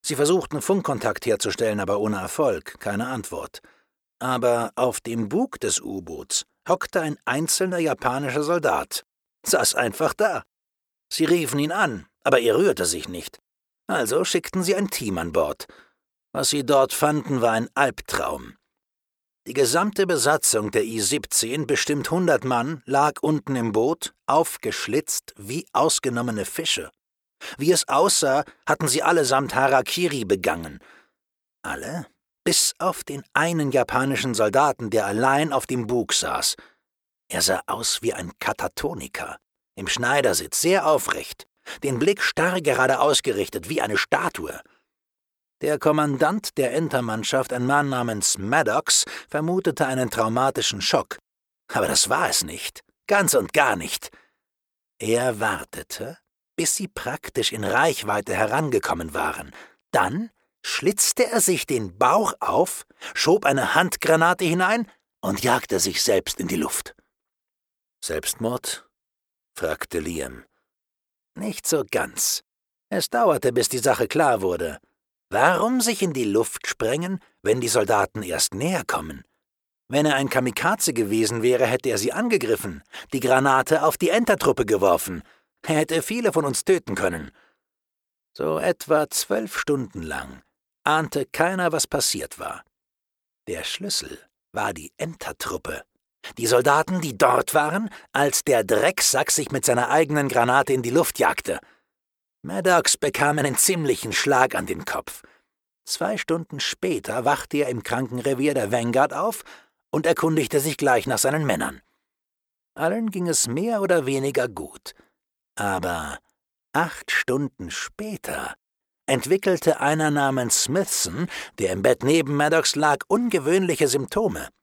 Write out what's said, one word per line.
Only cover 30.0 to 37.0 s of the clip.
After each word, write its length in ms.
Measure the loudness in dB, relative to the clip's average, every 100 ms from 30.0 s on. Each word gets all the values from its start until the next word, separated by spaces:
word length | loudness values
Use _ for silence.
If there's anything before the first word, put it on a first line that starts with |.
| 0 0 0
begangen. 540 | 0 2 -2 -6 -14 -20 -20 _ _ _ _ _ _
Alle? 460 | -10 -8 -6 -8 -10 _ _ _
Bis 300 | 0 0 0 -2
auf 240 | -4 -4
den 200 | -8 -12 -4
einen 380 | 0 2 2 2
japanischen 600 | 2 2 0 0 -2 -2
Soldaten, 560 | 0 2 4 2 0 -2
der 160 | 0 0
allein 480 | 2 2 2 2
auf 140 | -2 -2
dem 180 | -4 -2
Bug 280 | -2 0
saß. 420 | -2 -2 -2 -4 -4 -12 _ _ _